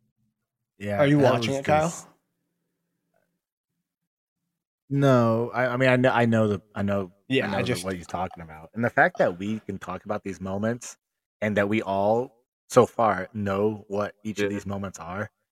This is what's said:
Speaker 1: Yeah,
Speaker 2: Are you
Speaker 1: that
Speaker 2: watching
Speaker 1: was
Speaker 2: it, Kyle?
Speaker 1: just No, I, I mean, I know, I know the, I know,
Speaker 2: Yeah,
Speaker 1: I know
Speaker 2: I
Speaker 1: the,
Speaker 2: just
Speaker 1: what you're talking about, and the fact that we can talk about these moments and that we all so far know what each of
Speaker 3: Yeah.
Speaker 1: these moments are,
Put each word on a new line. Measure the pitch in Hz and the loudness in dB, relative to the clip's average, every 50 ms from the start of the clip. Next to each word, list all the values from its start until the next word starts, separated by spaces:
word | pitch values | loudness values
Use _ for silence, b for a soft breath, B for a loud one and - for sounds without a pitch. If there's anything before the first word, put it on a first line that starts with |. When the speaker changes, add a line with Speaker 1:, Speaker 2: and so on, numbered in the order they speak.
| _ _ _ _ _ _ _ _ _ _ _ _ _ _ _ - | _ _ _ _ _ _ _ _ _ _ _ _ _ _ _ -12
Speaker 1:
Yeah, | 101 104 101 101 | -8 -4 0 2
Speaker 2:
Are | 147 139 | 2 4
you | 147 147 | 4 4
Speaker 1:
that | 135 123 127 | 4 4 4
Speaker 2:
watching | 120 117 113 | 2 0 -2
Speaker 1:
was | 139 135 | -2 -2
Speaker 2:
it, | 139 | 0
Kyle? | - 151 151 156 170 | 0 2 2 2 0
Speaker 1:
just | - - - - _ _ _ _ _ _ _ _ _ _ _ _ _ _ _ _ _ _ _ _ _ _ _ _ _ _ _ _ _ _ _ _ _ _ _ _ _ _ _ _ _ _ _ _ _ _ _ _ _ _ _ _ _ _ _ - | -4 -8 -14 -20 _ _ _ _ _ _ _ _ _ _ _ _ _ _ _ _ _ _ _ _ _ _ _ _ _ _ _ _ _ _ _ _ _ _ _ _ _ _ _ _ _ _ _ _ _ _ _ _ _ _ _ _ _ _ _ -4
No, | 139 139 143 139 131 123 117 117 113 113 120 120 - | 0 2 4 6 6 6 4 4 2 0 0 -2 -2
I, | 117 127 123 | -2 -2 0
I | 120 127 | 0 2
mean, | 131 127 | 2 4
I | 127 | 4
know, | 123 123 131 | 4 4 4
I | 101 117 120 | 4 4 4
know | 117 113 113 110 104 | 4 4 4 2 2
the, | 101 92 - _ - | 0 -2 -6 _ -8
I | 107 101 | -6 -4
know, | 101 101 101 95 87 - _ _ - | -2 -2 -2 -4 -6 -10 _ _ -2
Speaker 2:
Yeah, | 131 131 - 104 | 0 0 0 0
Speaker 1:
I | |
know | 101 - | -2 -4
Speaker 2:
I | |
Speaker 1:
the, | 120 120 | -2 -2
Speaker 2:
just | 123 - - | -4 -4 -4
Speaker 1:
what | 95 95 | -6 -8
you're | 87 82 | -8 -10
talking | - - 87 92 92 - - 82 | -10 -8 -6 -6 -8 -8 -12 -18
about, | 80 78 80 - - - | -18 -18 -20 -20 -12 -6
and | 107 120 | -4 -4
the | 113 | 0
fact | - - 151 180 - - | 2 2 2 2 2 0
that | 175 110 90 85 | 0 0 0 -2
we | 98 104 110 107 | -6 -6 -6 -6
can | - - 98 90 | -8 -10 -12 -10
talk | - - 92 92 - | -10 -12 -12 -12 -8
about | 104 104 104 - | -8 -8 -8 -8
these | 98 95 80 | -10 -10 -10
moments | 95 95 95 101 107 113 120 123 - - - - _ _ _ _ _ _ _ _ | -8 -8 -6 -4 -2 -4 -4 -4 -8 -14 -20 -20 _ _ _ _ _ _ _ _
and | 107 110 104 101 | -4 -2 0 0
that | 101 101 | 0 0
we | 107 110 | 0 -2
all | - 95 98 98 101 104 113 117 127 139 - _ _ _ _ _ _ _ | -2 -2 -2 0 2 2 2 0 -2 -4 -10 _ _ _ _ _ _ _
so | - 127 110 | 4 6 6
far | - - - 117 107 95 92 92 - - | 6 4 0 0 0 0 0 -4 -8 -8
know | 107 101 98 98 98 104 110 110 101 - - | -6 -4 -2 0 0 0 0 -2 -4 -8 -8
what | 98 104 104 95 - _ - | -6 -6 -6 -6 -8 _ -10
each | 110 101 98 | -8 -4 -4
of | 104 | -2
Speaker 3:
Yeah. | 98 101 98 | -2 -2 -4
Speaker 1:
these | 92 | -6
moments | 98 101 98 101 95 - - | -8 -8 -8 -8 -10 -12 -12
are, | 82 82 90 101 107 - - _ _ _ | -12 -10 -10 -10 -10 -10 -12 _ _ _